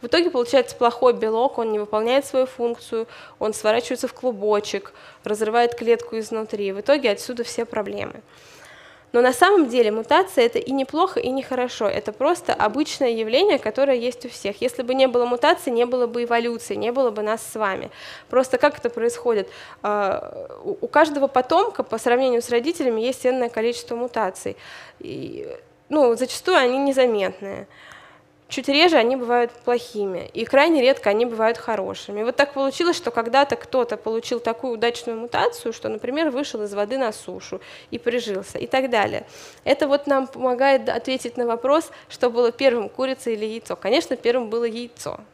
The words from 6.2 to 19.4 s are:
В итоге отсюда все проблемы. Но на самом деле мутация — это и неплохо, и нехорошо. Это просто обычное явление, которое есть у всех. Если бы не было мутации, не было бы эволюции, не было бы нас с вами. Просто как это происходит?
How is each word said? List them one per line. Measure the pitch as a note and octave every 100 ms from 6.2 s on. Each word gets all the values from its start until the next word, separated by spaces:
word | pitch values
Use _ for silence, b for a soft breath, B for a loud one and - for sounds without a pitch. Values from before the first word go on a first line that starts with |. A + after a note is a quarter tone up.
| G#3+ A3+ A3 G#3 G3
В | G3
итоге | G#3 D4 B3
отсюда | G3+ - A#3+
все | A#3 - A#3
проблемы. | A3+ G3+ G3+ - - _ B B B B B B B B
Но | A#3+
на | B3
самом | B3+ F4+ G#4 C#4
деле | A#3+ A3
мутация — | G#3+ A3 A3 F#4 - A#3
это | -
и | -
неплохо, | C4+ C4+ D4+ F#4+ A#3+
и | A#3+
нехорошо. | C4 C4 B3+ B3 - G#3
Это | - G#3
просто | G#3+ C#4 E4+ -
обычное | - G#3+ G#3+ D4+ - C4
явление, | A3+ A3 B3 G4+ C#4+
которое | - A3 C#4 B3
есть | A#3 B3 B3
у |
всех. | - G3 G3+
Если | B3 B3+
бы | B3
не | B3+ C4
было | B3 A#3+
мутации, | A#3+ C#4+ F4 -
не | A#3 A#3+
было | B3+ A#3+
бы | A#3+
эволюции, | A#3+ A#3 A#3 A#3 - G3+
не | G#3
было | B3 B3+
бы | G#3+
нас | G#3+ A3 -
с | A3+
вами. | G#3 F#3+ - B B B B
Просто | B3 C4 B3
как | D4 D4
это | A#3+
происходит? | A#3 A#3 A#3 B3 A3